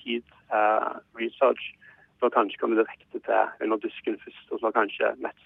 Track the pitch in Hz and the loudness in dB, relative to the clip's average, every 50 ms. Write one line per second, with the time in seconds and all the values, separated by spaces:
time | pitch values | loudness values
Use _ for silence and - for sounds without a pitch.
0 | - 123 117 120 - _ _ _ _ _ 117 107 107 107 107 110 - - - - | -8 -6 -6 -6 -6 _ _ _ _ _ 0 2 4 4 4 2 0 -2 -6 -8
1 | - _ _ 117 113 117 - - 135 123 - - - - - _ - - - _ | -14 _ _ -6 -6 -6 0 2 4 4 4 2 -4 -12 -14 _ -20 -20 -20 _
2 | - _ _ _ - 117 - 123 110 98 - - - 120 113 110 110 - - - | -20 _ _ _ -2 2 2 2 0 0 -2 -4 -2 0 2 2 2 0 -2 -12
3 | - _ - 113 - - 110 104 104 104 - - 110 110 110 107 113 110 - - | -20 _ -14 -10 -4 0 2 2 2 0 -2 -6 -4 -2 -2 -2 -4 -8 -10 -6
4 | - - 107 - - - - - - _ - - - 110 104 - 110 101 - - | -6 -6 -6 -6 -10 -18 -20 -20 -12 _ -8 -4 -4 -2 0 0 0 0 -2 -2
5 | 113 110 - - - - - _ _ | -2 -2 -2 -4 -8 -10 -10 _ _